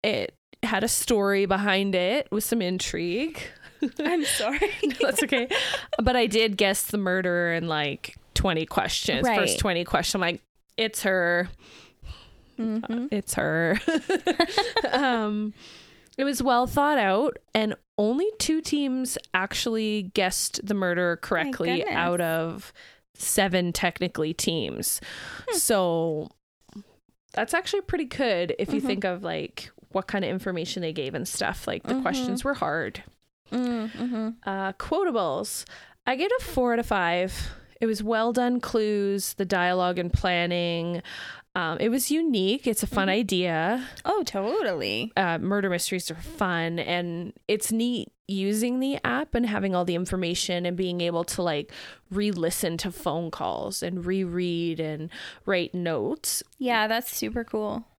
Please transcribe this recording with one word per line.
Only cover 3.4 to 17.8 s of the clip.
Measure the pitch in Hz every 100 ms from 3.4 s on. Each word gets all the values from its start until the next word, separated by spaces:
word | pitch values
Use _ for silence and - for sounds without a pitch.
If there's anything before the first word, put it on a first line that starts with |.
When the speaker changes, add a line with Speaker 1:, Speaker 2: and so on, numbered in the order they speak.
| - - -
Speaker 1:
<laughs> | - 285 -
Speaker 2:
I'm | 311 349 285
sorry. | - 220 294 415 -
Speaker 1:
<laughs> |
No, | 330 247
that's | 277 -
okay. | 302 262 254 466 - - - -
But | 240 247
I | 220
did | 208 220 196
guess | 196 196
the | - 214
murderer | 190 185 180 175 170
in, | 165 165
like, | 156 147 139 - - -
twenty | - 190 160 160
questions. | - - - - 131 247
Speaker 2:
Right. | 208
Speaker 1:
First | - -
twenty | 208 170
question, | 175 - 170 196
I'm |
like, | 175 175 _ _ _ -
"It's | 226 220
her. | 202 185 175 175 180 - - - - _ - - - - - -
Speaker 2:
Mm-hmm. | 220 220 - 233 254
Speaker 1:
It's | 208 - -
her." | - 160 165 214 -
<laughs> | 320 - 381 - - - - 480 480 -
Um, | 262 269 233 214 208 214 - - - - - - -
it | 277
was | 262
well | 254 240 254
thought | 285 285 285
out, | 196 196 285 - _
and | 220 220 -